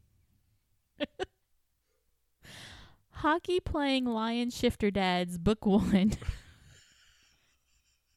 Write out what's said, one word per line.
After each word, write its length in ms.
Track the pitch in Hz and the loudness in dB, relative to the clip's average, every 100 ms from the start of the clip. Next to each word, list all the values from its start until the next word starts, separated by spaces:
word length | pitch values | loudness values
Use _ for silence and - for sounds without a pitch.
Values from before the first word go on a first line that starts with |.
| _ _ _ _ _ _ _ _ _ _ | _ _ _ _ _ _ _ _ _ _
<laughs> 80 | 294 - 381 _ _ _ _ _ _ _ _ _ _ _ - - - - - - _ | -10 -8 -14 _ _ _ _ _ _ _ _ _ _ _ -20 -20 -20 -20 -20 -20 _
Hockey 480 | - 311 330 - 359 | -4 0 0 0 -2
playing 460 | - 311 285 262 247 | -2 -2 0 0 -2
lion 440 | 226 226 240 240 | -2 -2 -2 -4
shifter 400 | - 240 - 208 | 0 0 2 0
dads, 480 | 196 185 180 180 175 | 0 0 0 -2 -2
book 280 | 170 220 208 | 0 0 4
one. 480 | 202 185 196 208 - | 4 4 4 4 0
<laughs> 60 | - - - - - - - _ _ _ _ _ _ _ _ _ _ _ _ | -4 -8 -12 -20 -20 -20 -20 _ _ _ _ _ _ _ _ _ _ _ _